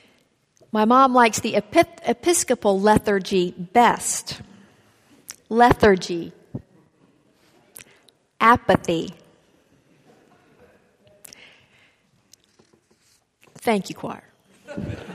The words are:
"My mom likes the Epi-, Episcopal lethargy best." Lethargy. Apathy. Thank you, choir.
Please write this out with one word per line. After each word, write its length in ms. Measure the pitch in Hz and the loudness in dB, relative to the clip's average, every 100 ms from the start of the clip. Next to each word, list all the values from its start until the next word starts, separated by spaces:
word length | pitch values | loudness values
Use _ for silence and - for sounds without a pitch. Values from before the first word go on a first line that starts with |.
| _ _ _ _ _ _ _ | _ _ _ _ _ _ _
"My 140 | 214 220 | -2 2
mom 280 | 254 269 | 4 4
likes 260 | 247 233 214 | 4 2 0
the 160 | 233 202 | -4 -4
Epi-, 460 | - 330 339 - | 0 0 0 -4
Episcopal 800 | - 233 - 339 - 240 208 190 | -6 -4 -2 -2 -2 -2 0 2
lethargy 720 | 208 208 - 196 180 196 180 | 2 2 2 -2 -2 -2 -2
best." 880 | 180 175 233 226 - - - - - - - _ _ _ _ _ _ - - _ | -6 -2 2 2 2 -4 -8 -10 -16 -18 -20 _ _ _ _ _ _ -20 -20 _
Lethargy. 840 | 220 240 - 214 190 - 175 170 - _ - - _ _ _ _ _ _ _ _ _ _ - - _ _ _ _ _ | 2 2 4 2 2 -2 -10 -10 -16 _ -18 -18 _ _ _ _ _ _ _ _ _ _ -20 -20 _ _ _ _ _
Apathy. 720 | 220 247 - 185 - 165 180 - _ _ _ _ _ _ _ _ _ _ _ _ _ _ _ _ _ _ _ _ - - - _ _ _ _ _ _ _ _ _ _ _ _ _ _ _ _ _ _ _ _ - | 2 2 2 -2 -2 -6 -6 -14 _ _ _ _ _ _ _ _ _ _ _ _ _ _ _ _ _ _ _ _ -20 -20 -20 _ _ _ _ _ _ _ _ _ _ _ _ _ _ _ _ _ _ _ _ -10
Thank 340 | - 214 - | -4 -4 -6
you, 60 | - | -14
choir. 280 | - - - _ _ _ - 285 - - - | -14 -16 -20 _ _ _ -18 -14 -12 -12 -16